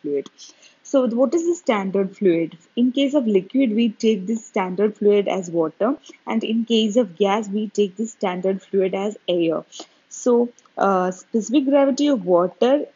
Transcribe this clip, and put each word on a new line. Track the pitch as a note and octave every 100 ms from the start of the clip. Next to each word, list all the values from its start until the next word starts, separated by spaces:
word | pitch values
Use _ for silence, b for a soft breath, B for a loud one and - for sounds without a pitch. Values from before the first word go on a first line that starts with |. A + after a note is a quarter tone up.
fluid. | D3+ C#3+ - - B B B B - C#4
So | B3+
what | A#3 C4 E4+
is | E4+
the | E4+
standard | - G#3 F#3+ G3 F#3+ -
fluid? | G3 E3 D#3+ - _ -
In | B3+
case | C4 C#4 D4
of | A3
liquid, | G3 F#3 C4 C4 G#3
we | A#3
take | - A3 G#3 F#3
this | A3+ -
standard | A3 F#3 F#3 G#3 -
fluid | G#3 G#3 G3
as | F#3 F3
water, | E3 D#3+ - G#3+ D4+ B B -
and | A3+
in | - A3+
case | A3+ A3+ A3 G#3+
of | G3+ E3
gas, | G3 G#3 G3+
we | G#3 G#3+
take | - G3+ F#3
this | A3
standard | - F#3+ F3+ F#3+ G3
fluid | - G3 F#3+ F#3+
as | G#3 G#3 -
air. | F3 E3 - - B B B B
So, | - B3+ A#3+ A#3+ - _ -
uh, | G3 F#3+ F3+
specific | F#3 - A3+ G#3 D4 C4
gravity | C#4 C#4 C4+ D4
of | C4 F3+
water | F3 F3+ - A#3+ D4 -